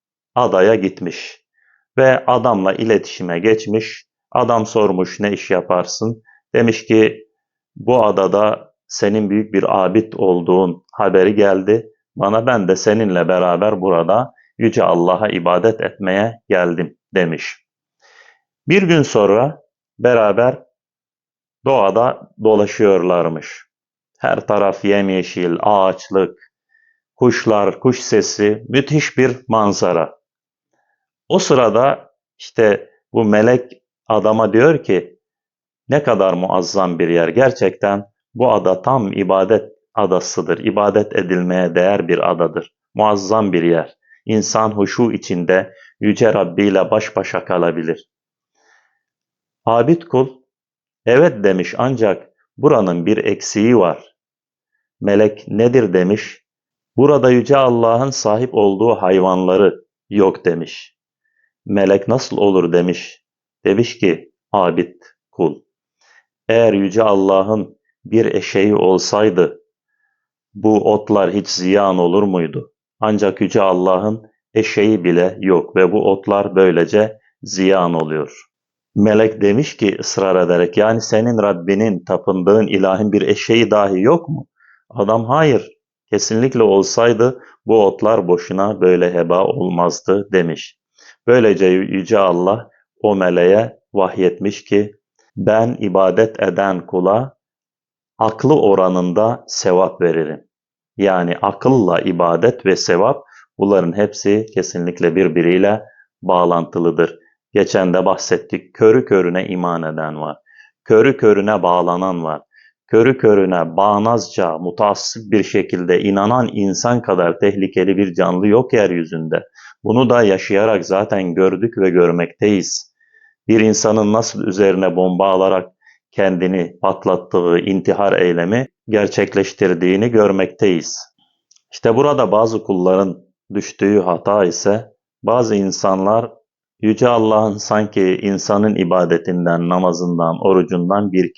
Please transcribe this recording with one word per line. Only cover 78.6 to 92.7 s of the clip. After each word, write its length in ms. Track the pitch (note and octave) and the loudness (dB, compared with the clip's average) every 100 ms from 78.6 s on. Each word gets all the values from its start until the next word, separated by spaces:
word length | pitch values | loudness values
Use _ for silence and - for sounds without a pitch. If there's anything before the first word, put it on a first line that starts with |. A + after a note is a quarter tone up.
| _ _ _ G#2 | _ _ _ 0
Melek 460 | G#2+ G#2 A2 A2 | 2 4 2 2
demiş 340 | G2+ A2 D3+ - | 0 0 -2 -2
ki 200 | G#2 - | -4 -2
ısrar 460 | - - F#2+ F#2 F2 | -6 -2 0 2 2
ederek, 300 | F2 F2 G#2 | 2 0 2
"Yani 240 | G#2+ A2+ | 2 0
senin 420 | - A2 A#2+ A2+ | 0 0 0 0
Rabbinin, 640 | G2+ F2+ F2+ G2 A2 F2+ | 0 -2 -2 0 0 -2
tapındığın 600 | - F#2 - F#2 F2+ A2 G#2 | -4 -4 -2 -2 2 2 2
ilahın 460 | F#2+ F#2+ F#2+ G#2+ | 0 0 0 0
bir 100 | G#2 | 0
eşeği 480 | - G#2 - A2+ G#2+ | 0 -2 0 0 2
dahi 300 | G#2 G2+ F#2 | 2 0 0
yok 280 | A2+ E3 E3 | 2 0 -2
mu?" 180 | D3 - _ _ _ _ | -12 -12 _ _ _ _
Adam, 340 | A2 G2+ A2+ | -6 -2 -2
"Hayır, 440 | A2+ D3+ D#3 A2 - _ _ _ - | 0 0 2 0 -4 _ _ _ -6
kesinlikle 520 | G#2 - A2 C3 A#2+ | -4 -2 -2 -2 2
olsaydı 800 | G#2+ G2 F#2+ - A#2 A2 B2 B2+ - _ G#2+ | 2 2 0 0 2 2 0 -2 -18 _ 0
bu 200 | A2 G2 | 2 2
otlar 420 | - G#2+ - F2 | 2 0 0 0
boşuna 520 | F2 - F#2+ G2+ G2 | -2 -2 -4 -2 0
böyle 340 | F#2 F2+ F2+ | 2 2 2
heba 300 | F2 E2+ F2+ | 0 0 0
olmazdı." 840 | G2 - F2+ E2+ E2+ - - G2+ G2+ | 0 -2 -4 -2 -2 -4 -4 -4 0
demiş. 460 | F#2+ E2 D2+ - _ _ _ - _ A#2 | -2 -2 -6 -14 _ _ _ -20 _ 2
Böylece 400 | B2 A2+ F2+ F#2 | 4 4 4 4
Yüce 520 | F#2 G2+ F#2+ F2 G#2+ | 2 0 -6 0 2
Allah 500 | F#2+ F2 F#2 A2+ - | 2 2 0 -2 -6